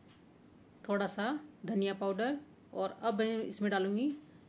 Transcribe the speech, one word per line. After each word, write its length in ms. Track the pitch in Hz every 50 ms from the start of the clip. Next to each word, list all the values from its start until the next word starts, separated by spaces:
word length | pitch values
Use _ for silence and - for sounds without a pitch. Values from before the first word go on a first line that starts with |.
| - - - - - - - - - - - - - - - - - -
थोड़ा 180 | 202 196 202
सा 320 | 190 - 214 202 240 302 294 - - - - -
धनिया 280 | - 226 196 196 196 196
पाउडर। 440 | 196 196 196 190 190 226 262 294 285 - - - - - - -
और 240 | 185 190 190 - -
अब 180 | 220 226 220 202
मैं 240 | 220 220 226 220 220
इसमें 280 | - 202 - 208 208
डालूँगी 420 | 202 190 190 196 202 214 262 294 285 - - - - - -